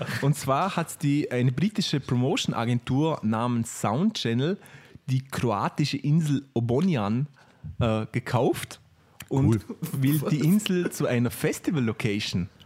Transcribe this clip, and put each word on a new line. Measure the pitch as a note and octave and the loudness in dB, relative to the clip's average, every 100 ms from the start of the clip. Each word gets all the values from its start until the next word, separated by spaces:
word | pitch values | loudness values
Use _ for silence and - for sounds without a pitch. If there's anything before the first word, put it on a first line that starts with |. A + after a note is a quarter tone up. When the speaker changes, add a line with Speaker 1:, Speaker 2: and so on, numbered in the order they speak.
| C3+ - | -8 -2
Speaker 1:
Und | C#3 D3 | 0 0
zwar | C3+ C3+ F#3 F3 | 0 0 0 -2
hat | E3 - | -4 -2
die, | C#3+ D3 - | 0 2 0
eine | B2 C3 | 0 2
britische | B2+ G3+ - - C#3+ | 2 0 0 -2 -2
Promotion-Agentur | - B2 B2+ A#3+ - - A#2 A#2+ - C3 D#3+ C#3+ | 0 0 0 0 -2 -2 0 -2 0 0 0 0
namens | G#2+ A2 B2 A#2+ G#2+ - | 0 0 0 0 -2 -2
Sound | G#2+ B2 A3 - | 0 2 0 0
Channel | A#2 A#2 D3+ G3+ - - - - - | -2 0 0 -2 -8 -20 -20 -12 -2
die | C3 - | -2 -2
kroatische | - A#2+ G2+ D#3 - C#3+ - | -2 0 0 -2 0 -2 0
Insel | D3 D#3+ D3+ C3+ - | 2 2 2 0 -2
Obonjan, | A#2 A#2 B2 F#3 C3+ G2+ A#2 D3 - - _ - - | -2 0 2 2 2 0 0 -2 -8 -20 _ -10 -2
äh, | A#2 A2 A2 | 0 0 -2
gekauft | B2 - A#2+ D3+ - - - _ _ _ - - | -4 -2 0 2 0 -6 -14 _ _ _ -20 -4
und | C3+ C3+ | 2 4
Speaker 2:
Cool. | A2 - - E3+ C3+ | 2 -2 -10 -6 -2
Speaker 1:
will | C3+ D3 | 0 2
die | |
Speaker 3:
Was? | - | 0
Speaker 1:
Insel | D3+ D#3 G#3 - F3+ F3 | 2 4 4 2 0 -2
zu | - C#3 | -2 0
einer | A#2+ A#2+ | 2 0
Festival-Location | - D3+ - - D#3 A2+ - A2+ G#2 - G2 F2 - | 0 -2 -2 -2 0 0 0 -2 -2 -2 -2 -4 -8